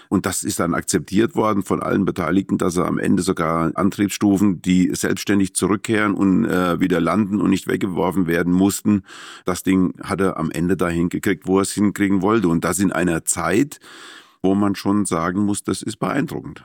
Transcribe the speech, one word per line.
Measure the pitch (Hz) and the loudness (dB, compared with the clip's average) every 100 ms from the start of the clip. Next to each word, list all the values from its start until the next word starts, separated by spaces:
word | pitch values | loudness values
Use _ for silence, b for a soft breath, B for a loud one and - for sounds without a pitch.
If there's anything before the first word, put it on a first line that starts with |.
| B | B
Und | 98 | -2
das | 98 - | -2 -4
ist | - 98 | -6 -2
dann | 87 | -2
akzeptiert | 73 - 90 - 95 113 | -2 -2 -4 0 0 0
worden | - 107 107 | 0 0 0
von | - 90 | -2 -2
allen | - 95 90 | 0 0 0
Beteiligten, | - 78 95 98 - | -2 0 0 0 -2
dass | 92 87 | 0 0
er | 82 | 0
am | 80 | -2
Ende | - 98 | 0 0
sogar | 90 87 80 82 80 | 0 -2 0 0 0
Antriebsstufen, | - 95 95 101 - 104 95 101 85 | 0 -2 0 -4 0 2 4 2 0
die | 92 92 90 | 2 2 2
selbstständig | - 98 95 - 101 95 | 0 -2 -2 0 0 0
zurückkehren | - 90 104 - 107 107 | 0 0 0 0 0 0
und, | 95 98 90 92 | 2 2 2 2
äh, | 90 90 85 | 0 0 2
wieder | 90 85 | 2 2
landen | 82 95 98 101 | 2 0 0 0
und | 90 | 2
nicht | 95 - | 0 0
weggeworfen | 92 101 85 87 85 82 | -2 -2 -2 -2 0 0
werden | 85 87 | 0 2
mussten, | 92 98 - 107 104 - B B B | 4 2 2 0 0 -2 B B B
das | - 87 | -8 -4
Ding | - 95 92 - | 0 2 2 -2
hat | - 92 | -6 -2
er | 95 - | 0 0
am | 80 | -4
Ende | 80 87 90 | -2 -2 0
dahin | 87 85 85 | 0 0 -2
gekriegt, | 78 104 92 87 | -2 -2 -2 2
wo | 95 | 2
er | |
es | 98 | 2
hinkriegen | - 104 - 101 98 | 0 0 2 0 2
wollte. | 95 113 90 | 2 2 4
Und | 82 | 2
das | 87 92 | 0 0
in | 95 | 0
einer | - 87 82 - | 2 0 0 -2
Zeit, | - 82 101 147 - B B B B B B | -4 0 2 0 -4 B B B B B B
wo | 92 | 0
man | 98 104 | 2 0
schon | 98 98 104 | -2 0 0
sagen | 95 85 85 92 | 0 0 0 0
muss, | 101 104 | -2 -2
das | - 95 | -4 -4
ist | - - | -6 -6
beeindruckend. | - - - - 73 - | -4 -2 -4 -6 -10 -16